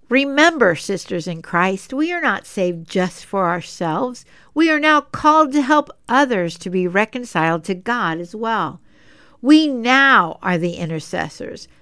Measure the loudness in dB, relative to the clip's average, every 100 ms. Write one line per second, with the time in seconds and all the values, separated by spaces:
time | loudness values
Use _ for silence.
0 | -2 0 2 4 4 4 2 0 -4 -8
1 | -6 -8 -6 -10 -4 0 0 -2 -6 -4
2 | -4 -2 -2 -4 -6 -4 -4 -4 -6 -2
3 | -2 -4 -8 -2 -2 -2 -8 -6 -4 -2
4 | -4 -8 -18 _ _ 0 2 2 2 2
5 | 0 0 4 4 4 2 2 2 0 -6
6 | -2 2 2 2 -2 -6 -6 -2 0 0
7 | -2 -4 -6 -2 0 0 -4 -6 -4 -4
8 | -2 -4 -8 -8 -4 -2 -4 -8 _ _
9 | _ _ _ _ 4 4 4 -2 2 4
10 | 6 6 4 -2 -2 -2 -2 -4 -6 -8
11 | -8 -6 -6 -8 -14 -14 -18 _